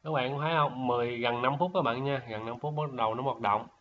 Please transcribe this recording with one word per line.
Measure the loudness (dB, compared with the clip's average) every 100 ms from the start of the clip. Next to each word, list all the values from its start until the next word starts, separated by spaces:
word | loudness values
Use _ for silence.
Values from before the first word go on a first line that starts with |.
Các | 0
bạn | 0 0 0
thấy | 0
không? | 2 2 2 0
Mười, | 2 0 0
gần | 0 2
năm | 2 2
phút | 0
các | 2
bạn | 2 0
nha, | 0 -2 -4
gần | -8 -6
năm | -6
phút | -4
bắt | -4 -4
đầu | 0 0
nó | 0
hoạt | -4 0
động. | 0 0 -2 _